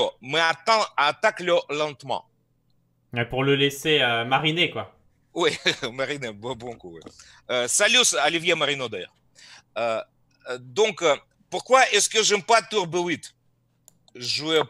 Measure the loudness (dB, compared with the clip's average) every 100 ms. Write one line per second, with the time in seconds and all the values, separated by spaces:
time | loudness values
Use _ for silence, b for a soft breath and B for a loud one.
0 | 2 -4 -4 0 0 0 2 2 2 0
1 | 0 2 0 0 2 2 0 -2 -4 -6
2 | -8 -8 -10 _ _ _ _ _ _ _
3 | _ -6 -4 0 2 2 2 0 0 2
4 | 2 0 0 0 2 0 0 -2 -12 _
5 | _ _ _ -2 0 0 -4 -4 -6 -6
6 | -6 -6 -10 -10 -10 -10 -12 -14 -16 -18
7 | -20 B B B -4 -2 0 2 4 4
8 | 2 2 0 0 0 0 0 -2 -6 -8
9 | -12 _ _ B B B _ -4 -2 -4
10 | -6 _ _ _ -12 -12 -6 -2 -2 0
11 | 0 0 _ _ _ -8 2 4 4 2
12 | 0 0 2 0 4 2 2 -2 -2 -2
13 | -2 -4 -8 _ _ _ _ _ _ _
14 | _ -12 -6 -4 0 0